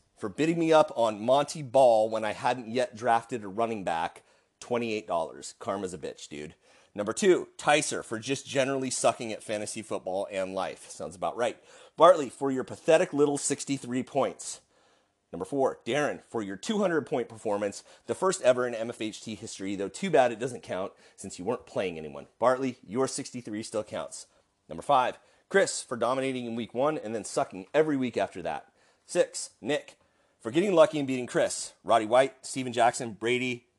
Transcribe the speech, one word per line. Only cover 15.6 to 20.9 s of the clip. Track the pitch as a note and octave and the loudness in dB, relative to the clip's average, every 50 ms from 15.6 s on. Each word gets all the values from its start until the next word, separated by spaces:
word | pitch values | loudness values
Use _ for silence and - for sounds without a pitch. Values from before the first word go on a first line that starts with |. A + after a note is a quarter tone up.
| C3 A2 - - _ | 2 2 0 -2 _
Darren | A2+ B2 C#3+ D3 B2 F#2 E2 - _ | -2 0 0 0 0 -2 -6 -12 _
for | - A#2 | -6 -6
your | G#2 F#2+ G2 G2 | -6 -6 -8 -8
two | - - A3+ G#3 | -6 -4 -2 0
hundred | G#3+ F3+ E3 D3+ B2 | 0 2 2 0 -2
point | - D3+ C3 A#2 - | -2 -4 -4 -4 -6
performance, | A#2 G#2+ - A2 G2+ G2+ G#2 G2+ G2 - - - - - _ - | -10 -8 -4 -2 -2 0 -2 -4 -4 -8 -14 -18 -20 -20 _ -6
the | A2+ | -4
first | - F#3 F#3+ F3+ - | 0 0 0 0 2
ever | - B2 B2+ B2 B2+ B2 | 4 4 4 4 2 -2
in | A#2+ | -4
M | A2 A2+ A#2 | -6 -6 -8
F | A#2 - | -6 -6
H | A2+ G#2+ G2 - | -8 -8 -8 -10
T | - A2+ A2 | -10 -10 -10
history, | G2+ A2 A2 - - G2 F#2+ G2+ F#2 | -10 -10 -14 -12 -8 -6 -4 -2 -2
though | G2 F#2+ | -4 -4
too | - - G3 F#3+ | -4 -6 -4 2
bad | D#3 C#3+ B2+ B2 A#2+ | 4 4 4 4 2
it | G2+ | -2
doesn't | A#2 C3 A#2+ A#2 - | -6 -8 -8 -10 -10
count | - G#2 F#2 F#2+ - | -8 -6 -6 -6 -8